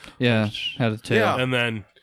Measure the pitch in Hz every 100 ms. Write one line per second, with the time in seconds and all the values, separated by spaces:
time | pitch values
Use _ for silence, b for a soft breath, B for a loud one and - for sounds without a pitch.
0 | B B 120 110 104 - - - 117 107
1 | - 113 185 131 127 123 120 110 - _